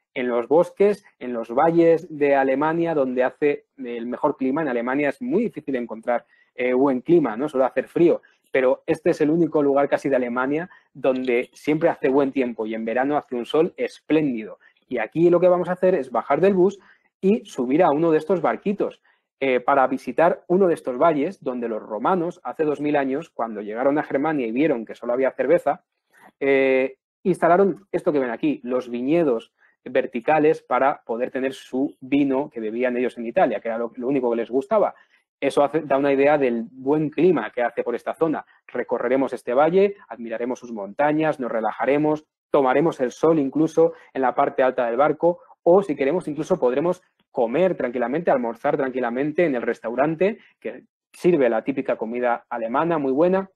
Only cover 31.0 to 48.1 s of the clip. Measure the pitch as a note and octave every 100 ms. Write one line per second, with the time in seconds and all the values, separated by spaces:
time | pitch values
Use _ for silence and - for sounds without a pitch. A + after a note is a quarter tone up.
31 | - A#2 B2+ C3 C3+ C3+ - C3 C#3+ -
32 | C3 C#3+ C#3 C3 D3+ A#2 G#2+ A#2 B2 A#2+
33 | A#2+ B2 A#2 F#3 D#3 G#2 A2+ A2+ A#2 -
34 | B2 C#3 B2 A#2 A2 C3 C3+ G#3+ D#3+ -
35 | _ _ _ - C#3 D3+ C#3+ D#3 C#3+ C3+
36 | C#3+ C3+ C#3 D3+ C3 A#2 A#2 - C3 D#3
37 | D3+ - F3+ C#3+ G#2+ - A#2 - A2 A#2
38 | A#2+ - D#3+ A#2+ - _ - B2 A2 A#2
39 | B2 C3+ C3 A#2+ - B2 D#3+ F#3 G3+ G3+
40 | - A#2 A#2 A2+ B2 B2 A#2+ A2 G2 G2+
41 | D3 D3+ D#3 C#3+ A#2 A2 A2 - A#2+ D3
42 | D3+ D3+ _ _ - D3+ C3 C3+ D#3+ -
43 | B2 - D#3 D#3+ C3+ C#3+ D#3+ - E3 -
44 | - C3+ B2+ C#3 C#3 C3+ C3 C3 A#2 A#2+
45 | D3+ - E3+ F3 _ _ E3+ F#3+ G3 C#3
46 | C3+ F3 D#3 D3 D3 F3+ B2 C3 E3+ F3
47 | _ _ _ - A#2 C#3 F#3 D#3+ B2 B2
48 | A#2+